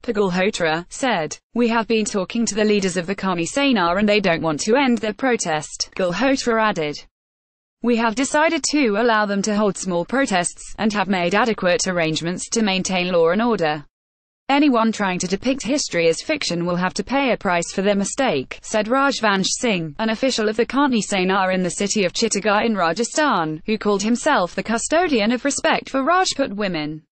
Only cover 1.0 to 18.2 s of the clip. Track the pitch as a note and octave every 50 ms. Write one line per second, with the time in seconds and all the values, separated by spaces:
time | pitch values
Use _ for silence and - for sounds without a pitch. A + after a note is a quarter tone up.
1 | - B3+ A3+ F3+ D#3 D3 - - _ _ _ A3+ B3 A3+ A3+ A#3 A3+ - A#3 A3
2 | G#3+ G3+ - G#3 F3+ - - A#3 A#3 G#3+ - G#3+ G#3+ G#3+ G#3 G#3 G3 F#3+ E3 F#3
3 | E3+ F3 G3+ - - F#3+ F#3 F3 - - - C#4 C#4 C#4 C4 G#3+ F3 E3+ F3 G3
4 | G#3+ G#3 G#3 G#3+ G3+ F#3+ E3 D#3+ - E3 D#3 C#3 - G#3+ A3 C#4 C#4+ C4 A#3+ G#3+
5 | A3 G#3+ G#3 _ - C4+ A#3+ G#3 - F3+ D#3 D3+ D3 - - - - - - -
6 | F#3+ F3 F3 F#3 A#3+ C#4 C#4 C4 - A#3+ A3+ A3 A3 G#3+ G3+ F#3 D#3 D3 D3 -
7 | - - _ _ _ _ _ _ _ _ _ _ _ _ _ _ - A3+ A#3+ A3
8 | A#3 A#3 G#3+ A3+ C#4 - - D4+ D4+ E4 E4 E4 C4+ - - D4+ C#4+ A3+ G3+ G3+
9 | A#3+ A#3+ A3+ G#3+ G#3+ G3+ G3+ G3+ F#3 G#3+ G#3 G3+ G#3+ G3+ F3+ - - F#3+ F3 E3+
10 | E3+ - - C4 C#4 C#4 G3 F3+ F3 - - - - - - - G3+ A3 G3+ G#3
11 | F#3+ F3 G3+ F#3 F3 F3 F#3 G3+ A#3+ A#3+ G#3+ - - F#3 F3 D#3+ - F#3+ F#3 F3
12 | E3 D#3 D#3+ D3 D#3 E3+ F3+ - - - - A#3 A3+ G#3 F#3+ F#3+ F3+ - F#3+ F#3
13 | F3 F3+ F#3 E3+ E3 E3 F3 G#3 A3+ B3 A3+ G3 E3 D3+ D3+ D3+ D3 - _ _
14 | _ _ _ _ _ _ _ _ _ _ C4+ C#4+ D4+ D4+ B3 A3+ A3 A3+ G#3+ -
15 | G#3 F#3+ F3+ F3 - F3 F#3 F#3+ - B3 - A#3+ - G3 C4+ D4 - - - E3+
16 | E3 - B3 - - - - D4 - - C4 - E3+ F3 F3 F3 F3+ F#3 - -
17 | G3 - A#3+ C#4 C#4+ C4 G#3 - - G3+ F3 E3+ E3+ - - - F#3+ G3+ G#3 G3+
18 | G3+ - - -